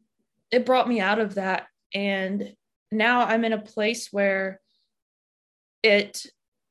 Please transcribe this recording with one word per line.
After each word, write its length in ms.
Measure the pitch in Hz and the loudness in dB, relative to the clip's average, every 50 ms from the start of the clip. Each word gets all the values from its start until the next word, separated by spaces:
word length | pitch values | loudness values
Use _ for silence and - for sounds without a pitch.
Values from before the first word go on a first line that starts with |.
| _ _ _ _ _ _ _ _ _ - | _ _ _ _ _ _ _ _ _ 0
it 160 | 226 247 226 | 0 0 4
brought 220 | 247 254 254 - 240 | 4 2 2 4 2
me 120 | 240 214 | 0 0
out 180 | 190 190 208 226 | 2 2 2 0
of 180 | 220 202 196 | 0 -2 -2
that. 300 | 196 185 190 190 - - - _ _ _ _ - | -4 -2 -2 -2 -4 -4 -10 _ _ _ _ -8
And 600 | 196 202 202 196 190 190 190 202 202 202 - - _ _ _ _ _ _ - | -4 -4 -2 -2 -2 -4 -4 -4 -6 -6 -8 -14 _ _ _ _ _ _ -6
now 320 | 214 220 214 233 247 247 233 | -2 0 2 2 4 2 2
I'm 200 | 196 226 233 233 | 2 0 0 0
in 100 | 226 226 | 0 -2
a 40 | 214 | -4
place 540 | 220 - - 220 208 220 240 240 - - | -6 -10 -6 -4 -2 -2 -4 -6 -8 -8
where 480 | - 202 202 196 190 190 190 190 190 - _ _ _ _ _ _ _ _ _ _ _ _ _ _ _ _ _ _ _ _ _ _ _ - | -2 0 0 0 0 -2 -4 -6 -8 -12 _ _ _ _ _ _ _ _ _ _ _ _ _ _ _ _ _ _ _ _ _ _ _ 0
it 440 | - 220 202 208 202 202 - - - - _ _ _ _ _ _ _ _ | 2 4 4 4 2 -2 -10 -16 -16 -16 _ _ _ _ _ _ _ _